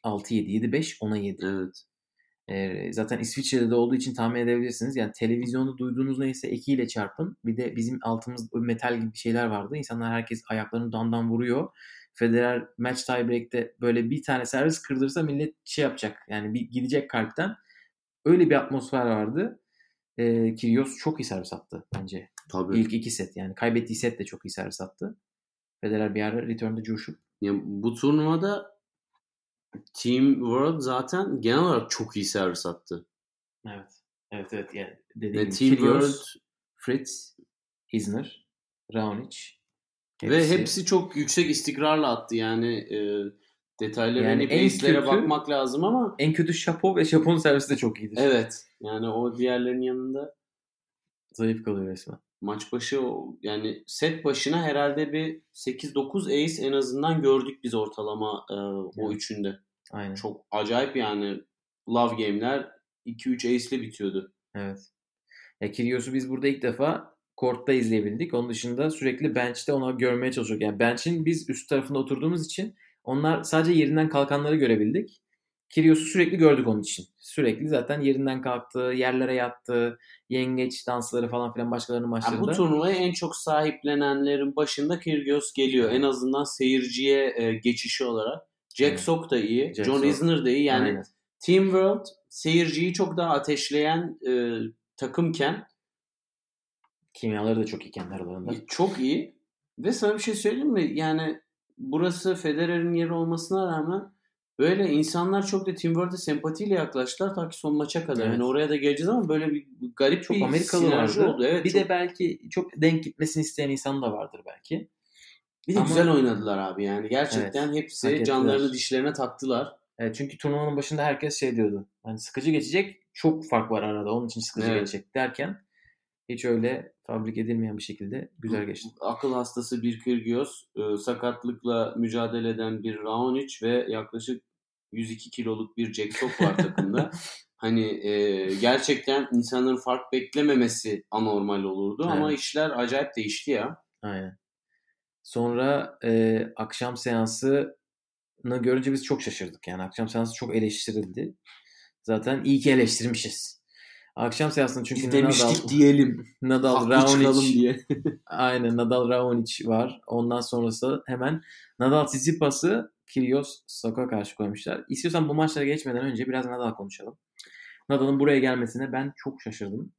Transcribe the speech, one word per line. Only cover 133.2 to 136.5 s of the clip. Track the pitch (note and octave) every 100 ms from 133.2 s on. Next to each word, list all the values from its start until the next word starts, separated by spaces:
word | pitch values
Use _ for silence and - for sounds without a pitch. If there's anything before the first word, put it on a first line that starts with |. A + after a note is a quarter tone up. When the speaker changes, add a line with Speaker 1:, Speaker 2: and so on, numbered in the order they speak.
| B2+ C3 C#3 - A2
Speaker 2:
ve | B2 G2+
yaklaşık | A2 G#2+ A2+ A#2 A#2+ _ _ _ _ _
yüz | A2+ A2+
iki | A2+ A#2+
kiloluk | - A2+ A2 A2 -
bir | A2+
Jack | G#2+ G#2 -
Sock | B2+ -
var | E3